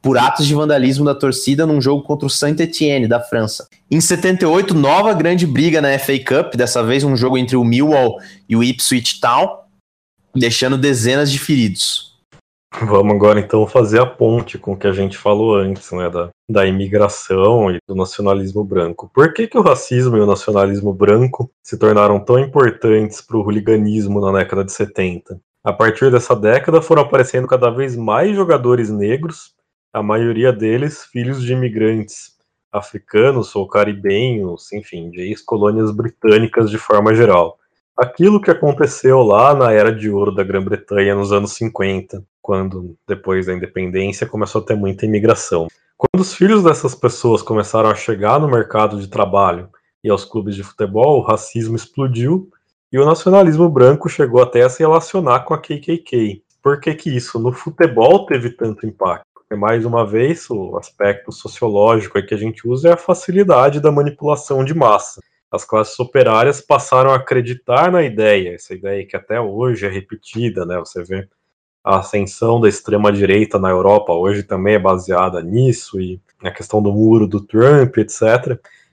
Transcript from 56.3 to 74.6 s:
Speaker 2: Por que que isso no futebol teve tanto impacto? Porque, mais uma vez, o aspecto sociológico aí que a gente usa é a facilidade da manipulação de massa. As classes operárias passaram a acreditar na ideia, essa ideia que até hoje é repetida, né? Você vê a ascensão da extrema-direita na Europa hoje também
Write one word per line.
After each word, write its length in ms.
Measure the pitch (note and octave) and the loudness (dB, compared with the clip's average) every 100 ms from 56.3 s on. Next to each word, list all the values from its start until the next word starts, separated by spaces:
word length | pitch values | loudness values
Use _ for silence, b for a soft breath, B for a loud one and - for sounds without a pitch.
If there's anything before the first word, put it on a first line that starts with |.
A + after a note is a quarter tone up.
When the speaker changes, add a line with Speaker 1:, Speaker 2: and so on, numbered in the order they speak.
| G2+ _ _ | -6 _ _
Speaker 2:
Por 200 | C#3 C#3+ | -2 -2
que 120 | D#3+ D#3 | -4 -6
que 200 | E3+ B2+ | -6 -6
isso 240 | - A#2 | -6 -4
no 140 | A#2 | -4
futebol 720 | B2 - - E3 A2+ A#2+ G3 G3 | -6 -14 0 0 4 4 4 2
teve 240 | C#3 A#2 | -4 -4
tanto 360 | - A#2 G#2 A2 | -6 -8 -6 -12
impacto? 380 | - F#2 E2 _ | -6 -4 -4 _
Porque, 220 | _ _ G#2 | _ _ -4
mais 300 | G#2 A#2 A2+ | -2 -2 -2
uma 200 | A#2 G#2+ | -2 0
vez, 440 | A2 C3 E3 - | 0 -2 -4 -8
o 280 | A2 F#2 F#2 | -10 -8 -12
aspecto 540 | - _ G2+ G2+ - | -14 _ -2 -2 -8
sociológico 840 | - - - A#2 G2+ G#2+ A2 G2 G2+ | -18 -18 -6 -2 2 2 2 -2 -6
aí 80 | F#2+ | -4
que 80 | |
a 40 | G#2+ | -6
gente 300 | A2 A2 A#2 | -6 -8 -6
usa 220 | B2+ E3 | 0 2
é 40 | |
a 40 | E3+ | 2
facilidade 840 | - F3 - F#3 G3 C#3 C#3 D3 | 0 -4 -2 0 4 4 4 2
da 120 | D3+ | 0
manipulação 760 | C#3+ C#3+ D3 D3 C#3+ - C#3 C3 | 2 -2 -2 -4 -4 -2 -4 -2
de 80 | |
massa. 480 | E3 B2 G#2 - - _ _ _ | 2 2 2 0 -20 _ _ _
As 120 | - | -10
classes 340 | - G#2+ G#2 - | -2 -2 -2 -6
operárias 600 | B2 C#3 B2 A2 B2+ C#3+ | -2 0 2 2 2 -2
passaram 520 | _ C#3 - C3 C3+ | _ -2 2 2 4
a 40 | C3 | 2
acreditar 760 | C3 C3 B2 B2 - B2 F3 | 0 -4 -2 -10 -2 0 2
na 120 | F3+ | 2
ideia, 520 | D3 G#2+ G#2+ G2+ F#2 F2 | 0 0 2 2 0 -10
essa 180 | - | -16
ideia 320 | F#2 G2 G2+ F#2 | -12 -8 -8 -8
que 100 | F#2+ | -12
até 240 | _ A2+ | _ -6
hoje 460 | A2 G2+ B2+ A2+ G2+ | -6 -4 -4 -4 -6
é 40 | |
repetida, 760 | F#2+ F#2+ G#2+ - A2+ A#2 F#2 F2 | -8 -12 -20 -14 -6 -6 -6 -6
né? 120 | F2+ | -8
Você 240 | E2 F#2 | -8 -14
vê 240 | F2 F#2+ F#2+ _ _ _ _ _ | -10 -10 -12 _ _ _ _ _
a 160 | - F#2+ | -2 -2
ascensão 600 | F#2+ G#2 G2 - A2+ A#2 | 0 -4 -4 -4 0 2
da 80 | A2 | 2
extrema-direita 920 | - - G#2 G#2 G2+ F#2+ G2+ G#2 G2+ | 0 -4 0 2 2 2 2 2 -2
na 100 | F#2 | 0
Europa 420 | F#2 F#2+ G#2 - | 2 4 2 2
hoje 300 | E2+ F#2 G2+ | -2 0 -2
também 320 | G2 F#2+ | -4 -4